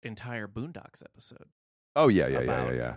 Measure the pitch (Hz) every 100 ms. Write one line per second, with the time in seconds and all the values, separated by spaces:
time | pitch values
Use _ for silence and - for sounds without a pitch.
0 | 123 107 120 120 104 113 147 170 - -
1 | - - - - - _ _ _ _ 143
2 | 151 95 65 65 64 64 64 64 60